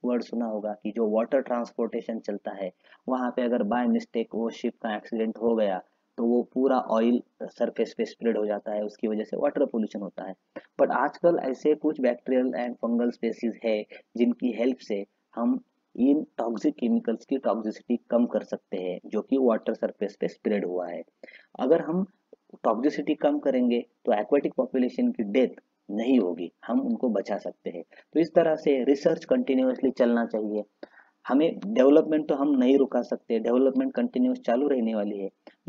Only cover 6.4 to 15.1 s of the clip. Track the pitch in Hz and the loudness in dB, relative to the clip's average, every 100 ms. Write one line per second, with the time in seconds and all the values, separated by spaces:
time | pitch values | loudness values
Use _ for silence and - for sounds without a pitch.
6.4 | - 131 131 127 - 113 117 123 - - | 0 0 2 2 0 2 2 2 -2 -14
7.4 | - - 117 113 110 - 110 - 117 110 | -12 -4 -4 -2 -4 -4 -6 -4 -2 0
8.4 | 104 101 110 104 107 - 110 107 107 - | -2 -4 -4 -6 -6 -4 -4 -2 -4 -2
9.4 | 143 143 135 117 107 101 95 - 95 95 | -2 0 0 0 -4 -4 -10 -10 -12 -12
10.4 | _ - - - 143 120 143 - 175 170 | _ -20 -8 0 2 2 0 2 2 2
11.4 | 135 127 151 151 151 151 123 120 - 127 | 0 -2 0 2 0 0 0 0 0 0
12.4 | 127 120 123 120 117 117 120 - 117 110 | 0 -2 -6 -4 -2 0 0 -2 -4 -2
13.4 | 117 104 113 107 107 - _ 113 120 117 | -4 -2 -2 -2 -2 -12 _ 0 0 2
14.4 | 123 107 123 127 - 101 101 | -2 0 -2 -2 -4 -6 -6